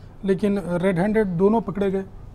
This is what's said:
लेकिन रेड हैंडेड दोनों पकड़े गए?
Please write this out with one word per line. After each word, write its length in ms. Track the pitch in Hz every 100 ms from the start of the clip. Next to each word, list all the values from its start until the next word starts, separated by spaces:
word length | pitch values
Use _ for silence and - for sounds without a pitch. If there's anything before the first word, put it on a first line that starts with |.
| - -
लेकिन 340 | 196 196 208 202
रेड 400 | 170 175 190 165
हैंडेड 280 | 208 220 202
दोनों 340 | 170 196 226
पकड़े 300 | - 196 196
गए? 140 | 190 196 - -